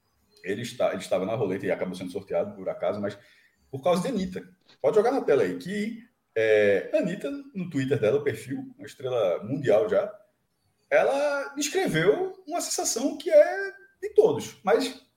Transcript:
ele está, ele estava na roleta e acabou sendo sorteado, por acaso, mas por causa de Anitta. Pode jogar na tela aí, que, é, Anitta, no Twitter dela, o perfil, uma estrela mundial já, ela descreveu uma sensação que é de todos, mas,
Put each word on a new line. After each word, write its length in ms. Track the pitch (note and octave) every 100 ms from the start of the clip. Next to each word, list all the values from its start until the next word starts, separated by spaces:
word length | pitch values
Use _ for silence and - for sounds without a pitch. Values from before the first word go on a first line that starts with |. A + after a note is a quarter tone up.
| _ _ _ _
ele 180 | - G2+
está, 280 | A#2+ - F2+
ele 100 | F#2+
estava 240 | - F#2 G2
na 100 | A2+
roleta 300 | G2 G2 G#2
e 60 |
acabou 220 | - F#2+
sendo 180 | F2+ F2+
sorteado, 440 | F#2+ - - G#2 G2+
por 120 | F2+
acaso, 320 | - F2 G#2
mas 160 | G2+ - _ _ _ _ _
por 140 | C3+
causa 180 | F3+ F3
de 60 | A#3+
Anitta. 400 | G#3+ F#3 - - _ _ _
Pode 140 | C#3 G#3
jogar 160 | A3+
na 100 | C4+
tela 220 | - C3+
aí, 140 | F#2+ -
que, 420 | F3 G#3 A3 - - _ _
é, 560 | A2+ A2 G#2+ G#2 F#2+ -
Anitta, 360 | - E3+ - - - -
no 160 | G3 F3
Twitter 300 | C#3 C3 B2
dela, 180 | G#2+ C#3+
o 40 |
perfil, 500 | D3 A#2+ B2+ C3+ - -
uma 100 | -
estrela 560 | - B2 B2 F#2+ E2
mundial 440 | G#2 C#3+ A#2 G#2 G#2+
já, 220 | G2 - - _ _ _ _ _ _ -
ela 640 | D3 G#3+ C#4 D4 C#4+ C4+ C#4
descreveu 800 | D4 F#4 F4 D#3 F#4+ F4+ F#4+ - -
uma 140 | E4
sensação 560 | - - E4+ A3+ C#4+ D#4+
que 120 | F4
é 420 | D4+ E4+ F#4+ G4 - - _
de 80 | G#4 -
todos, 420 | - F3 - -
mas, 380 | F#3+ B3 C4+ - _